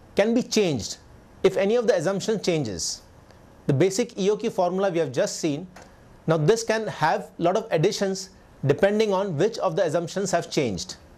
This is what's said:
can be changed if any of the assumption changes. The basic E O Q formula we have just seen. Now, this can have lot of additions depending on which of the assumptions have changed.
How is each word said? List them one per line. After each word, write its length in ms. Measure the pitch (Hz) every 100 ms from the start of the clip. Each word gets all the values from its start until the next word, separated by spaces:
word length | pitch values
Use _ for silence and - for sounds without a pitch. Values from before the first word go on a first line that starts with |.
| -
can 180 | - 208
be 100 | 233
changed 540 | - 220 190 135 98 - - - - -
if 140 | 190 185
any 160 | 196
of 120 | 233 226
the 80 |
assumption 460 | 196 160 196 - 220
changes. 600 | - 160 123 87 - - - - - - - - -
The 80 |
basic 420 | 135 185 190 240 -
E 120 | 196
O 60 | 208
Q 120 | 233
formula 420 | - 180 185 202
we 80 | 170
have 140 | 156
just 280 | 127 196 -
seen. 260 | 170 139 185 - - - - - -
Now, 120 | 160
this 240 | 151 226
can 240 | 226 220 214
have 440 | - 156 190 - -
lot 180 | 165 202
of 100 | 220
additions 600 | 170 175 208 196 190 - - - -
depending 480 | 139 - 196 208 220
on 240 | 185 202 143
which 220 | 202 220
of 180 | 190 165
the 80 |
assumptions 460 | 175 160 170 185 196
have 200 | 175 170
changed. 460 | - 127 90 - - -